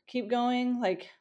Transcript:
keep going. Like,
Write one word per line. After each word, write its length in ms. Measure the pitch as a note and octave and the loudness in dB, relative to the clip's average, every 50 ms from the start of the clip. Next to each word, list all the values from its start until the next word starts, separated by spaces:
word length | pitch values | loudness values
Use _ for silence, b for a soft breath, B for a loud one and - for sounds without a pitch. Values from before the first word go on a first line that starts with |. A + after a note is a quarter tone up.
| _ | _
keep 220 | - - B3 G#3+ G#3 | -6 -4 -4 -2 0
going. 520 | B3 A#3+ A#3+ B3 B3 B3 B3 B3 B3 A#3+ | 0 2 2 2 2 2 0 0 0 0
Like, 280 | A#3 G3 F#3 F3 - - - _ | 0 0 0 -2 -6 -12 -20 _